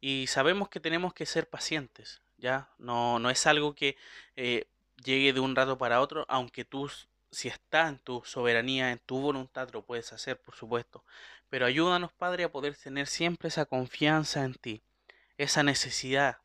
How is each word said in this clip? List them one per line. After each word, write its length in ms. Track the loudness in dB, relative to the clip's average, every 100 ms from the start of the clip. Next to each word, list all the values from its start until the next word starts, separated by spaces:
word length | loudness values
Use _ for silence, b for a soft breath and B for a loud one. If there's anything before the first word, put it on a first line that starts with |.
Y 260 | -4 -4 -2
sabemos 420 | 2 4 2 -2
que 100 | -6
tenemos 340 | -4 -2 -2
que 140 | -6 -4
ser 200 | -4 -4
pacientes, 760 | -6 -4 -4 -6 -16 -20 -20 _ _
¿ya? 320 | -2 -2 -4 _
No, 400 | -4 0 2 2
no 100 | 2
es 160 | 2 4
algo 300 | 4 2 0
que, 220 | -2 -4 B B B -6
eh, 320 | -2 0 -2 _ _ _
llegue 300 | 0 4 4
de 60 | 4
un 160 | 2 2
rato 220 | 2 2
para 240 | 2 4
otro, 240 | 2 -2 -2
aunque 380 | -2 -2 -10 -10
tú, 220 | -8 -8
s-, 200 | -10 -20 _ _
si 160 | -10 -8
está 400 | -10 _ 2 2
en 120 | 0
tu 220 | -8 -10 -8
soberanía, 680 | -2 2 2 2 0 0
en 80 | -4
tu 200 | -6 -4
voluntad, 500 | -2 -2 -6 -10 -10
lo 120 | -10
puedes 280 | -10 -10 -10
hacer, 260 | -12 -8 -8
por 160 | -10 -18
supuesto. 480 | -4 -4 -4 -18 _ B B B _
Pero 160 | 0 2
ayúdanos, 460 | 4 4 2 -2
Padre, 320 | _ -4 -2
a 80 | -2
poder 240 | -2 -6 -6
tener 320 | -8 -6 -4
siempre 420 | 0 0 0 -4
esa 160 | -2 -2
confianza 760 | -2 -4 0 4 4 2 -2
en 120 | -4 -4
ti, 260 | -10 -12 _ _ b b b b
esa 260 | 0 4
necesidad 760 | 4 2 0 -4 0 2 2 0